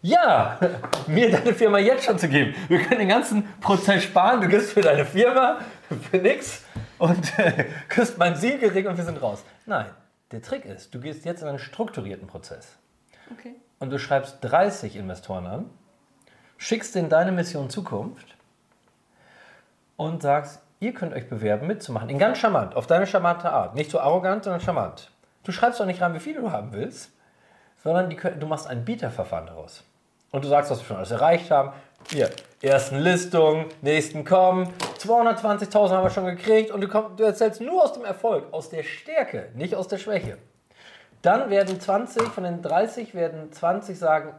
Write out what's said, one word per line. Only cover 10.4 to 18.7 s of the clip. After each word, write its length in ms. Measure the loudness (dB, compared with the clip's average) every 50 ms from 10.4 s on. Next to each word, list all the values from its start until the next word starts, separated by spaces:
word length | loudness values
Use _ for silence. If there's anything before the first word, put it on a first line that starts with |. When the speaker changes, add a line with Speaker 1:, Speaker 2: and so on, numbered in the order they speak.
| -10
Speaker 1:
Trick 220 | -8 -10 -10 -10
ist, 280 | -14 -18 -18 -18 _ -16
du 60 | -12
gehst 260 | -12 -12 -12 -10 -10
jetzt 160 | -10 -10 -8
in 60 | -8
einen 100 | -8 -8
strukturierten 680 | -8 -10 -14 -8 -8 -8 -8 -6 -10 -10 -10 -12 -12 -14
Prozess. 500 | -18 -18 -18 -16 -16 -18 -18 -20 -20 _ _ _ _ _ _ _ _ _ _ _ -20
Speaker 2:
Okay. 240 | -20 -20 -20 -20 -20 -20 _ _ _ _
Speaker 1:
Und 100 | -10 -8
du 80 | -6
schreibst 400 | -8 -2 2 2 2 2 0 -10 -10
dreißig 540 | -4 2 4 4 4 4 0 -6 -10 -10 -10
Investoren 520 | -10 -10 -10 -10 -12 -10 -8 -8 -8 -6
an, 220 | -8 -8 -10 -10 -12 -16 _ _ _ _ _ _ _ _ _ _ _ _ _ _ _ _ _
schickst 340 | -4 -4 -4 -4 -4 -6 -4
denen 160 | -4 0 4
deine 220 | 4 4 4 4
Mission 400 | 0 -2 -2 -4 -4 -8 -8 -6
Zukunft 640 | -8 -8 -8 -6 -6 -6 -8 -8 -12 -16 -20 _ -20 _ _ _ _ _ _ _